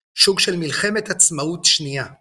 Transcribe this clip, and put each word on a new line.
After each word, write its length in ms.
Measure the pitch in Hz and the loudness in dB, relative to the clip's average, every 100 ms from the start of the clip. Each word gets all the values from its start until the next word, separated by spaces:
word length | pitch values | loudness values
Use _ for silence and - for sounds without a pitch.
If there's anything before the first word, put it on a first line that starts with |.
| _ - | _ 2
סוג 220 | - 190 | 2 4
של 160 | - 175 | 0 0
מלחמת 540 | 151 - 208 214 208 | -2 -2 -2 -2 -4
עצמאות 560 | - - 151 156 175 - | 2 2 2 -4 0 2
שנייה. 400 | - 143 139 113 - | 2 -2 -6 -8 -12